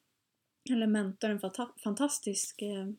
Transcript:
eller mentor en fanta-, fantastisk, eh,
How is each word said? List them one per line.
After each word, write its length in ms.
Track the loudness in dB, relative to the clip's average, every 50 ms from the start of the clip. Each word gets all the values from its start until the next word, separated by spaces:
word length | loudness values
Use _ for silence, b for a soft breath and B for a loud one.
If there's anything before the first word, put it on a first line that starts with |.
| _ _ _ _ _ _ _ _ _ _ _ _ _ 0
eller 180 | 2 4 4 4
mentor 420 | 4 4 2 0 -2 -2 0 0
en 100 | 0 0
fanta-, 400 | -2 -4 -4 -4 -6 -6 -6 -4 -2
fantastisk, 800 | -2 0 2 2 0 0 0 -2 -2 -2 -2 -4 -4 -6 -6
eh, 260 | -6 -4 -4 -4 -4 -6 -6